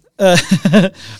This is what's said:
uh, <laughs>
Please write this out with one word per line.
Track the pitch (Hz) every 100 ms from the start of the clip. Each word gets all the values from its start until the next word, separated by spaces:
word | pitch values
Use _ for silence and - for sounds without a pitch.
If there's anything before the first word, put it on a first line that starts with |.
| _ -
uh, | 190 175 -
<laughs> | 180 165 208 190 - -